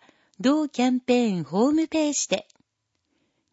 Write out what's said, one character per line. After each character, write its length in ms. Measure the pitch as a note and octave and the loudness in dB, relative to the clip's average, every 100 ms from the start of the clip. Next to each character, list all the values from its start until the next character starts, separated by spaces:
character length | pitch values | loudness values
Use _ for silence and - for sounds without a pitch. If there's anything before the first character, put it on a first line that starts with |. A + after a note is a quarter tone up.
| _ _ _ - | _ _ _ -4
同 280 | F#3+ D4+ D4+ | 0 0 0
キ 160 | - | -2
ャ 80 | B3 | 0
ン 80 | B3+ | 0
ペ 280 | - B3 A#3 | 0 2 2
ー 120 | F3+ | -2
ン 40 | |
ホ 260 | D3+ F3 B3+ | -2 0 2
ー 20 | |
ム 160 | D#4 D#4+ | 2 0
ペ 220 | D#4+ D4+ | -2 -2
ー 40 | |
ジ 140 | C#4+ - | -2 -4
で。 200 | - - _ _ _ _ _ _ _ _ _ _ | -4 -6 _ _ _ _ _ _ _ _ _ _